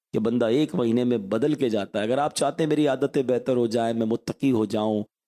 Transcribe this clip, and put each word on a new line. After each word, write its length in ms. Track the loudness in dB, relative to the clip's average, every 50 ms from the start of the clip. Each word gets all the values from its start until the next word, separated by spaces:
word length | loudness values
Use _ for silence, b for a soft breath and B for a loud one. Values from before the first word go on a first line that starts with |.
| _ _ -4
कि 60 | -2
बंदा 300 | 0 0 0 0 2 2
एक 260 | 2 2 0 0 -2
महीने 300 | -2 0 0 2 2 2
में 240 | 2 0 -2 -2 -2
बदल 260 | -2 0 0 0 0
के 160 | 0 0 0
जाता 280 | 0 -2 -4 -4 -4 -4
है। 80 | -2
अगर 120 | -2 0 0
आप 140 | -2 -2 -2
चाहते 300 | -2 -2 -2 -2 -2 0
हैं 80 | 0
मेरी 160 | 2 2 2
आदतें 400 | 2 2 0 0 0 0 0 0
बेहतर 300 | 2 0 0 0 0 0
हो 100 | 2 2
जाएं, 280 | 2 0 0 0 0 0
मैं 120 | 0 0
मुत्तकी 440 | 0 0 -2 -4 -6 -6 -2 0 2
हो 160 | 2 2 2
जाऊं, 380 | 0 0 0 0 0 0 -2 -2 -6 _ _ _